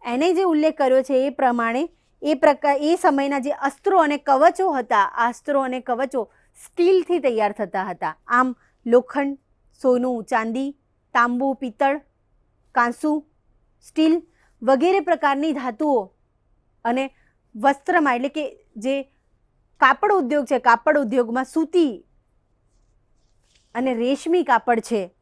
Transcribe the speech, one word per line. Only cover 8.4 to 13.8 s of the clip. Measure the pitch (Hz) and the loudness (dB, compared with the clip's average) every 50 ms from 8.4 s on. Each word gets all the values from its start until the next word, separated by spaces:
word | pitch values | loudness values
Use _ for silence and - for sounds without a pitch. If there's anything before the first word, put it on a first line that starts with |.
| 262 254 240 - _ _ _ _ _ | 2 0 -4 -8 _ _ _ _ _
લોખંડ, | 233 233 254 247 - - 285 277 277 277 - _ _ _ _ _ _ _ _ | 2 2 2 2 0 -4 -4 -4 -4 -6 -10 _ _ _ _ _ _ _ _
સોનું, | - 254 247 240 247 254 247 226 202 | 0 0 2 2 0 -2 -4 -6 -6
ચાંદી, | - 254 220 220 226 226 262 277 277 - _ _ _ _ _ _ _ - | -4 -4 -2 -2 -4 -4 -6 -6 -8 -10 _ _ _ _ _ _ _ 0
તાંબુ, | 240 240 240 247 247 269 277 262 | 0 0 0 0 -2 -2 -2 -4
પિત્તળ, | - 269 240 - - 277 269 285 294 - _ _ _ _ _ _ _ _ _ _ _ _ _ | -4 -8 -10 -2 0 0 0 0 -2 -8 _ _ _ _ _ _ _ _ _ _ _ _ _
કાંસુ, | - 247 240 240 240 - 302 302 302 302 - _ _ _ _ _ _ _ _ _ _ _ | -2 0 0 0 -2 -2 -2 -2 -2 -2 -4 _ _ _ _ _ _ _ _ _ _ _